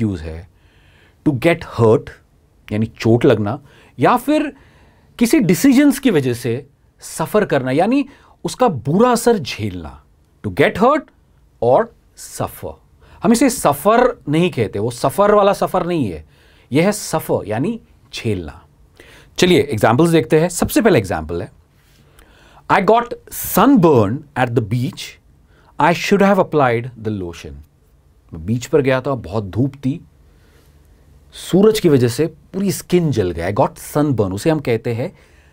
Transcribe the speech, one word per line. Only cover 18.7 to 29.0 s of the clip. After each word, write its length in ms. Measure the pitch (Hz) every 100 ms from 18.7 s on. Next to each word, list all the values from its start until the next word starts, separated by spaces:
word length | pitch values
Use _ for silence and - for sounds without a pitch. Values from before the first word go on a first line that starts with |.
| _ _ _ - - _ -
चलिए 220 | 180 151
एग्जांपल्स 500 | - 110 117 127 170
देखते 300 | 165 156 156
हैं। 100 | 175
सबसे 320 | - - 302
पहला 160 | 220 139
एग्जांपल 460 | 98 82 78 87
है, 80 | - _ _ _ _ _ _ _ _ _ _ - -
"I 140 | 175 185
got 280 | 233 240 - -
sunburn 880 | - - 185 247 254 165 127 98 139 - 123
at 80 | 123
the 140 | 120
beach, 380 | 98 123 135 - - - _ _ _ _ _ -
I 120 | 156
should 280 | 165 - 196
have 160 | 196 190
applied 520 | - 151 127 117 127 117
the 180 | 107 104
lotion।" 300 | 87 - 78 71 - _ _ _ _ _ _
मैं 120 | 82 85
बीच 200 | 120 -
पर 160 | 156
गया 200 | 131 131